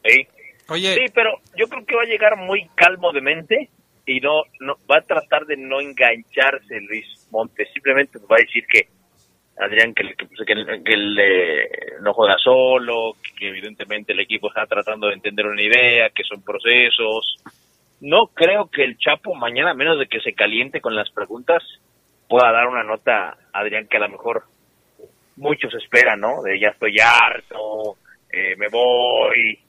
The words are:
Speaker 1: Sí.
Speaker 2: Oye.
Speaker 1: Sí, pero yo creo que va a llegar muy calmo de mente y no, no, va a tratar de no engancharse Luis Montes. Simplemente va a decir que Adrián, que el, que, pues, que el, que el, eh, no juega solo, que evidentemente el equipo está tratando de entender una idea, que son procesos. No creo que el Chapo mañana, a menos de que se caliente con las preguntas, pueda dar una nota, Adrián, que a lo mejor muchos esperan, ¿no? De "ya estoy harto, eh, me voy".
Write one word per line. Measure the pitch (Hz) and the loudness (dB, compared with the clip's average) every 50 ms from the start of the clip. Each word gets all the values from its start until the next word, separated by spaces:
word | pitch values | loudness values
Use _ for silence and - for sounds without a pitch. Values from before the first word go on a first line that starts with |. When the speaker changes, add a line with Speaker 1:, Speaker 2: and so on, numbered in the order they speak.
| - | 4
Speaker 1:
Sí. | 113 120 131 131 _ _ _ - - _ _ _ - | 4 4 4 2 _ _ _ -20 -20 _ _ _ -8
Speaker 2:
Oye. | 156 175 190 190 185 | -6 -2 -2 0 0
Speaker 1:
Sí, | 233 262 233 | 0 -2 0
pero | _ 233 226 220 202 - _ _ _ | _ 0 0 0 -2 -6 _ _ _
yo | - 220 233 | -4 -4 -4
creo | 277 254 214 | -4 -12 -8
que | - 277 | -4 -2
va | 233 | -2
a | 233 | -2
llegar | 226 220 208 220 214 214 | -2 -2 2 2 2 2
muy | 196 185 185 196 202 170 _ _ | 2 -4 -4 -4 -4 -6 _ _
calmo | - 170 175 185 180 180 165 | 2 2 2 2 0 -2 -2
de | 147 139 | -2 0
mente | 131 139 156 165 160 _ 220 277 285 _ _ _ _ _ _ _ _ | -2 -2 -4 -4 -2 _ -2 -2 -2 _ _ _ _ _ _ _ _
y | - 131 127 | -6 -4 -2
no, | 135 143 151 156 156 _ _ - | 0 0 0 0 -2 _ _ -12
no, | 131 139 143 _ _ - | -8 -8 -8 _ _ 2
va | 139 160 | 2 2
a | |
tratar | - - 190 156 156 _ - 147 151 | 4 2 -2 -2 0 _ -2 -2 0
de | 147 135 | -4 -8
no | 135 131 131 135 139 | -8 -6 -6 -6 -6
engancharse | 143 143 135 135 131 120 117 117 113 _ - 143 131 135 135 131 _ _ 120 107 | -6 -8 0 2 2 2 2 -2 -8 _ 0 2 2 2 0 -2 _ _ -12 -12
Luis | 101 101 107 110 101 - - _ _ _ | -10 -10 -10 -12 -12 -14 -20 _ _ _
Montes. | 107 110 113 - _ - 104 - - | -6 -6 -6 -6 _ -8 -8 -8 -8
Simplemente | - - 139 131 139 139 - _ 117 | -6 -2 0 0 0 0 -2 _ -20
va | 104 _ 113 | 0 _ 4
a | 117 | 4
decir | 117 - - 117 - - | 4 2 -2 -8 -4 2
que | - 110 - _ _ _ _ _ _ _ _ _ _ _ _ _ _ - | 0 0 0 _ _ _ _ _ _ _ _ _ _ _ _ _ _ -6
Adrián, | 98 101 104 110 113 117 107 | -6 0 2 2 2 2 0
que | - | -4
el, | 98 98 - | -6 -4 -8
que, | - - | -14 -14
pues, | _ _ - 110 | _ _ -12 -4
que | 104 107 | -4 -4
el, | 107 110 - 110 98 | -4 -2 -4 -6 -4
que | - - 110 | 0 0 0
el, | 104 104 104 104 101 | 0 0 -2 2 2
eh, | 101 98 95 92 90 85 78 71 57 - - - - - - - | 4 4 4 4 2 0 0 -2 -4 -4 -6 -12 -12 -14 -16 -4
no | 98 104 101 | -4 -2 2
juega | 117 110 98 98 - | 2 4 4 4 2
solo, | - 127 127 131 131 127 127 127 120 120 117 117 113 110 107 _ - - _ | 4 4 4 4 4 4 2 2 0 -2 -4 -4 -4 -6 -8 _ -18 -20 _
que | - 101 98 | -12 -10 -10
evidentemente | 95 95 98 107 104 - 104 98 104 104 104 - 98 | -10 -10 -14 -14 -14 -14 -10 -10 -10 -10 -6 -6 -4
el | 95 | -4
equipo | 98 - 107 110 - 104 | -2 -4 -6 -6 -6 -6
está | - 110 107 | -4 -6 -4
tratando | _ - 101 101 - 110 107 107 104 | _ -4 -4 -4 -4 -6 -4 -4 -4
de | 98 | -4
entender | 95 - 104 101 104 104 | -4 -8 -8 -4 -4 -4
una | 104 104 104 | -4 -2 -2
idea, | 104 107 113 123 123 120 120 117 113 107 | 0 2 4 4 4 4 4 4 2 2
que | _ - 95 | _ -6 -8
son | - 104 98 | -8 -12 -12
procesos. | _ - 101 98 - 117 120 123 123 117 - - 117 110 110 113 - - - _ _ - _ _ _ _ _ _ _ _ _ _ | _ -10 -10 -2 0 2 4 4 4 2 0 0 0 -2 -2 -2 -4 -6 -8 _ _ -20 _ _ _ _ _ _ _ _ _ _
No | 139 143 160 208 226 - | -4 2 4 4 4 2
creo | _ - 165 175 196 208 202 - | _ 2 2 2 4 0 -2 -4
que | - 151 | -2 -2
el | 135 127 113 _ | -2 -2 -2 _
Chapo | - 151 151 - - - - | 0 0 0 -2 -4 -10 -6
mañana, | 131 120 117 120 131 151 175 | -4 -6 -4 -2 0 0 0
a | 156 | 0
menos | 127 143 165 165 143 | 0 0 0 0 0
de | 135 _ | 0 _
que | - 110 | -4 -6
se | - 120 | -6 -6
caliente | 104 - 104 104 110 117 127 139 - 151 | -2 0 -2 0 0 -2 -4 -4 -6 -6
con | - 120 110 | -4 -4 -4
las | 107 104 - | -4 -6 -6
preguntas, | _ 107 101 98 110 120 127 - 170 165 - - - _ _ _ _ _ _ _ _ _ _ _ | _ -8 -8 -8 -10 -8 0 0 0 0 0 -6 -20 _ _ _ _ _ _ _ _ _ _ _
pueda | 120 123 123 117 | 4 6 6 6
dar | 113 117 120 | 4 2 2
una | 123 127 120 | 0 -2 -4
nota, | 110 107 110 110 _ 131 117 104 90 - - _ _ _ | -4 -4 -8 -2 _ 0 0 0 -2 -4 -10 _ _ _
Adrián, | - 101 104 107 101 107 110 _ | -6 -6 -4 -4 -4 -6 -4 _
que | - 107 | -2 -2
a | |
lo | 104 101 | -2 -2
mejor | 98 - - 117 117 110 _ _ _ _ _ _ _ _ _ _ _ _ - _ _ _ _ _ _ | -6 -8 -6 -4 -4 -4 _ _ _ _ _ _ _ _ _ _ _ _ -20 _ _ _ _ _ _
muchos | - 139 147 151 - - 117 117 | -6 -4 -4 -2 -2 -4 -8 -8
esperan, | 113 101 - - 120 127 120 107 101 | -12 -8 0 2 4 4 4 2 0
¿no? | 101 113 135 151 | -2 -4 -4 -2
De | 131 95 98 98 | -4 -4 -2 0
"ya | 104 104 | 0 -2
estoy | - _ 113 107 101 107 | 0 _ -4 0 2 4
harto, | 110 117 117 120 113 113 113 117 - _ - 104 107 107 107 107 107 107 98 _ _ _ - _ _ _ | 6 6 6 6 4 2 0 -6 -10 _ -12 -10 -8 -8 -6 -6 -8 -8 -10 _ _ _ -20 _ _ _
eh, | - 90 92 95 92 | -8 -6 -4 -4 -4
me | 92 104 107 | -4 -6 -2
voy". | 110 117 123 123 123 123 123 123 120 117 113 113 117 123 117 110 107 _ _ | 0 2 2 4 4 2 2 2 2 2 2 2 2 2 0 0 -4 _ _